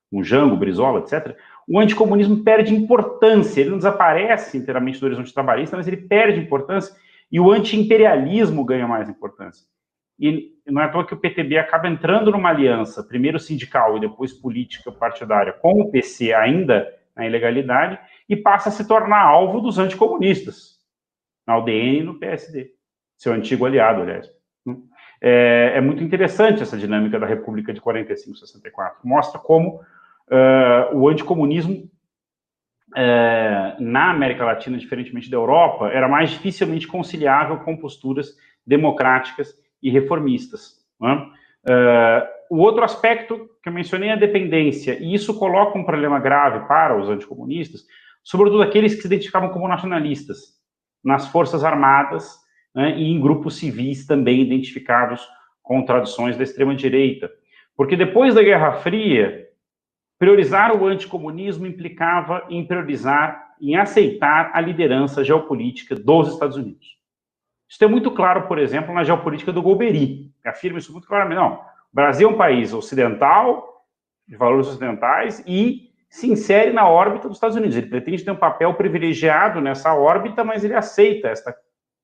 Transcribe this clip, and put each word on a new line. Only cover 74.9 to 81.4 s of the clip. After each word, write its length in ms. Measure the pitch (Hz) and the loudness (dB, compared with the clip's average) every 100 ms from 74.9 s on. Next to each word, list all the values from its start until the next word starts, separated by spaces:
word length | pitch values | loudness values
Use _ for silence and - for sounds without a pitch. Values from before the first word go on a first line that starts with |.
| 104 117 135 226 208 - | -4 0 0 -2 -8 -6
e 420 | 180 233 262 _ _ _ | 0 0 -2 _ _ _
se 220 | - 247 | -8 -2
insere 420 | 208 - 202 226 | -2 2 4 4
na 160 | 233 196 | 4 4
órbita 400 | 170 202 202 - | 6 4 0 -10
dos 100 | 196 | -4
Estados 180 | 226 220 | -4 -2
Unidos. 200 | 214 120 | -2 -2
Ele 120 | 117 | -4
pretende 360 | 123 139 180 | -8 -6 -8
ter 80 | - | -8
um 40 | 190 | -2
papel 380 | 165 - 165 170 | -2 0 -2 0
privilegiado 840 | 190 165 165 156 160 156 208 175 | -2 -2 -4 0 2 2 2 0
nessa 340 | 139 135 160 156 | -4 -2 0 2
órbita, 480 | 147 180 214 214 | 4 2 -2 -4
mas 200 | 226 220 | -4 -4
ele 100 | 208 | -2
aceita 560 | 220 - - 208 202 117 | -2 -4 2 2 4 -4
esta, 260 | 110 | -6